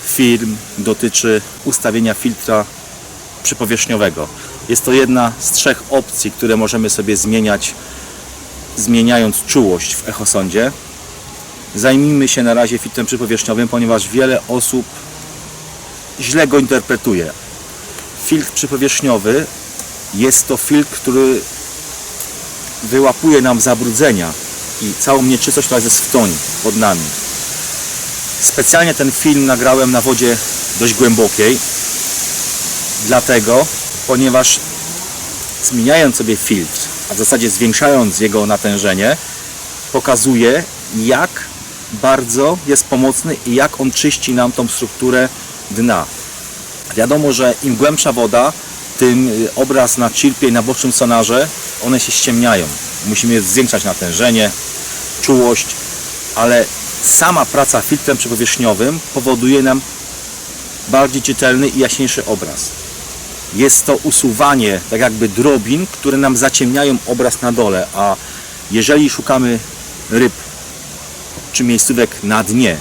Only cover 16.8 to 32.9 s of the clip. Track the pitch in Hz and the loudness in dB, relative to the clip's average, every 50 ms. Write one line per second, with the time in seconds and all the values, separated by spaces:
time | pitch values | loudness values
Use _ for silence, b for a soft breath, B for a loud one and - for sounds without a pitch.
16.8 | - - 127 110 - 120 101 87 82 78 - - - - - - - - - - | 0 -2 -4 -2 0 0 0 0 -2 -4 -8 -12 -16 -16 -16 -16 -16 -16 -16 -16
17.8 | - - - - - - - - - - 156 156 139 - - - - 123 139 127 | -16 -16 -16 -16 -16 -16 -14 -10 -2 0 0 0 0 -4 -6 -6 -4 -4 -2 0
18.8 | 139 135 - - 143 135 120 104 95 107 120 147 156 - - - - - - - | 0 0 0 0 0 2 0 2 2 2 2 2 0 -2 -10 -16 -16 -14 -14 -14
19.8 | - - - - - - - 98 120 131 127 - - - 135 117 - - 147 147 | -14 -14 -14 -16 -14 -8 -2 0 2 4 2 2 0 0 -4 -4 0 2 2 2
20.8 | 147 - - - - 131 123 131 135 131 131 104 - - - - - - - - | 2 0 -6 -6 -4 0 2 4 4 4 2 0 -2 -8 -14 -14 -14 -14 -14 -14
21.8 | - - - - - - - - - - - - - - - - - - - - | -14 -14 -14 -14 -14 -14 -12 -12 -12 -12 -12 -14 -14 -14 -14 -14 -14 -14 -12 -10
22.8 | - 107 120 135 139 131 123 - 156 160 151 139 127 131 123 113 104 131 123 113 | -6 0 2 4 6 4 4 4 4 6 6 8 6 6 4 4 4 2 2 2
23.8 | 123 123 110 - 220 120 113 92 85 82 78 - - - - - - - - - | 0 -2 2 4 4 4 4 2 0 -4 -6 -8 -12 -12 -12 -12 -12 -12 -8 -6
24.8 | 107 104 95 - - 139 139 135 127 131 131 117 - - - 147 139 - 131 120 | -6 -6 -4 -4 0 2 2 4 4 2 2 2 0 0 0 0 0 2 0 2
25.8 | 110 117 - - - - - 127 113 95 82 76 - - - - - 110 104 110 | 2 2 0 0 0 2 2 2 2 2 0 -4 -6 -8 -8 -4 -2 -2 0 2
26.8 | 110 101 92 85 78 73 71 - - - - - - - - - - - - - | 2 2 2 0 -2 -6 -8 -8 -10 -10 -10 -10 -10 -10 -10 -10 -10 -10 -10 -10
27.8 | - - - - - - - - - - - - - - - - 131 - - 165 | -10 -10 -10 -10 -10 -10 -10 -10 -10 -10 -6 -2 -2 0 0 2 2 4 4 4
28.8 | 170 165 151 - 143 135 - - - 156 147 143 135 135 127 117 123 131 131 131 | 4 4 2 2 0 0 0 2 4 4 4 6 4 4 2 4 4 4 6 6
29.8 | 131 127 127 120 110 131 127 117 127 120 117 110 - - - - - - - - | 4 4 4 4 4 2 2 4 4 2 2 2 -2 -6 -6 -6 -6 -6 -2 0
30.8 | 113 120 107 104 127 117 113 110 113 98 - - 107 113 131 123 - - - - | 0 0 4 4 6 6 6 6 4 2 4 4 4 4 4 2 -2 -6 -6 -6
31.8 | - - - - - - - - - - - - - - - - - - - - | -6 -6 -6 -6 -6 -6 -6 -6 -6 -6 -6 -6 -6 -6 -6 -6 -6 -6 -8 -8
32.8 | - - | -8 -8